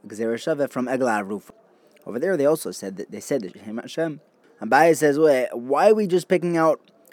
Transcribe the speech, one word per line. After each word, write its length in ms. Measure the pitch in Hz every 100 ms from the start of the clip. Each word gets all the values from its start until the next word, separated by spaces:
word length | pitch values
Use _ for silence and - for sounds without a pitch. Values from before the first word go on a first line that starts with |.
| 107
Gzeira 280 | 104 113
Shava 340 | 117 - 151 135
from 200 | 131 123
Egla 360 | 127 127 107
Aruf. 200 | 98 101 - _ _ _ _ _
Over 140 | - 107
there, 180 | 175 175
they 80 |
also 260 | 139 156 95
said 280 | 92 98 95
that 120 | -
they 100 | 104
said 200 | - 139
the 180 | 92 -
Shem 200 | 107 110
Hashem. 420 | - - 165 147 _ _ _ _
Abaye 340 | 110 131 170
says, 240 | 147 151 143
"Wait, 300 | 156 131 123
why 340 | 120 123 139 196
are 60 |
we 120 | 220 208
just 220 | 180 -
picking 260 | 185 175
out 280 | 170 160 139 _ _ _